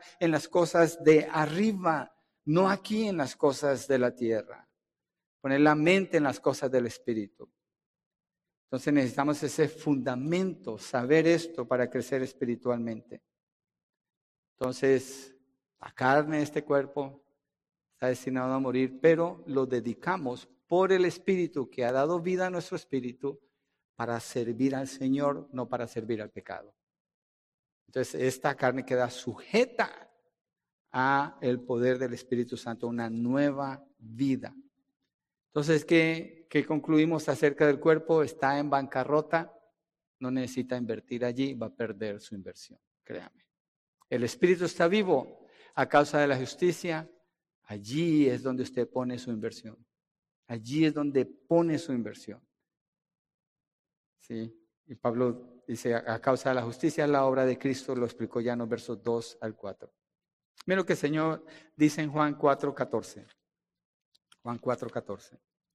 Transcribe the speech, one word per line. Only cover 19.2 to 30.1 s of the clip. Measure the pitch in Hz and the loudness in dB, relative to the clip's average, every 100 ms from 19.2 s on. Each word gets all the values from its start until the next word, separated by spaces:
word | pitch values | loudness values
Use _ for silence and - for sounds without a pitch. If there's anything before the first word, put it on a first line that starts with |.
| 170 - - | 2 -4 -4
lo | 135 127 | -2 0
dedicamos | 127 113 113 - 190 131 123 - _ _ | -2 -4 -4 -4 -4 -4 -8 -14 _ _
por | 175 190 | 4 6
el | 185 175 | 4 2
Espíritu | 160 - 185 165 147 123 | 0 0 0 0 -2 -4
que | - 120 | -2 0
ha | |
dado | 131 147 175 | 2 2 0
vida | 170 185 185 | -2 -2 -2
a | |
nuestro | 180 165 180 | -4 -6 -10
espíritu | - 135 123 127 139 135 _ _ _ _ _ - | -6 -6 -6 -8 -8 -10 _ _ _ _ _ -8
para | 117 117 | -6 -4
servir | - 127 113 117 135 131 | -6 -4 -4 0 0 0
al | 135 | -6
Señor, | - 135 135 143 135 - | -4 -2 0 0 -2 -8
no | 127 120 | -10 -6
para | 123 117 | -6 -6
servir | 117 110 110 | -8 -6 -6
al | 104 | -6
pecado. | - - 95 104 _ _ _ _ _ _ _ _ _ _ _ _ | -14 -14 -14 -16 _ _ _ _ _ _ _ _ _ _ _ _
Entonces, | 131 120 - | -6 -6 -2
esta | 131 131 147 135 | -2 -2 -4 0
carne | 127 131 127 | 0 0 -2
queda | 127 123 | -2 -2
sujeta | - - - - 214 254 - 196 - - | -4 -10 -12 -2 0 2 0 -4 -6 -20